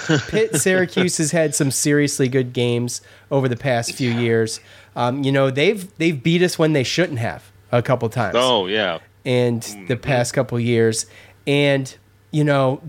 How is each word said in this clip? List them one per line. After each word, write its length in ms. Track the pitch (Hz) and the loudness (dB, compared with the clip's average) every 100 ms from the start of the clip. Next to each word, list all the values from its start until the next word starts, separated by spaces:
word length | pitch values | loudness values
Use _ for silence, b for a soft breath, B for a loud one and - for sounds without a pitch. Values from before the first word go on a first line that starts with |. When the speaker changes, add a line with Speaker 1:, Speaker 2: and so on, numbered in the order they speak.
| - | 0
Speaker 1:
<laughs> 220 | 151 - | -2 0
Speaker 2:
Pitt, 280 | 214 220 156 | 0 0 0
Syracuse 600 | 190 185 180 - 180 - | 2 2 0 0 0 0
has 140 | 151 | 0
had 220 | 170 156 | 0 0
some 160 | - 143 | 0 -2
seriously 580 | - 147 147 143 - 131 | 0 2 2 2 0 0
good 240 | 135 127 | 0 -2
games 500 | 123 120 120 123 - B B B | 0 0 0 -2 -8 B B B
over 160 | 143 131 | -2 0
the 80 | 120 | -2
past 360 | 139 120 117 | -2 -2 -2
few 180 | - 127 | -4 -2
years. 500 | 117 117 113 110 - B B B - | 0 2 2 0 -4 B B B -4
Um, 260 | 123 135 | -2 -2
you 100 | 135 | 0
know, 180 | 139 135 | 2 2
they've, 440 | 131 170 220 180 - | 2 0 0 -6 -2
they've 220 | 165 147 | -2 0
beat 200 | 165 170 | 0 2
us 160 | 175 - | 2 2
when 140 | 160 | 2
they 120 | 147 | 2
shouldn't 340 | 120 - 175 127 | 0 0 -2 -2
have 320 | 113 78 - - - | -6 -8 -16 -20 -2
a 120 | 120 | 0
couple 260 | 117 123 117 | 0 0 -2
times. 280 | 123 104 107 | -2 -2 2
Speaker 1:
Oh, 280 | 127 117 92 | 2 2 0
yeah. 340 | 107 98 82 - _ | 0 -2 -4 -10 _
Speaker 2:
And 400 | 139 123 123 117 | -2 0 0 -2
the 340 | - 104 92 120 | -6 -10 -6 -4
Speaker 1:
Mm-hmm. 40 | |
Speaker 2:
past 320 | - 127 123 | -2 0 0
couple 260 | - 123 120 | -2 -2 -2
years. 460 | 117 117 113 110 - B B B - | 0 2 2 0 -6 B B B -2
And, 480 | 143 143 139 131 - _ _ _ | 2 2 0 -4 -12 _ _ _
you 120 | 151 | 0
know, 380 | 151 143 131 143 | 2 2 2 -2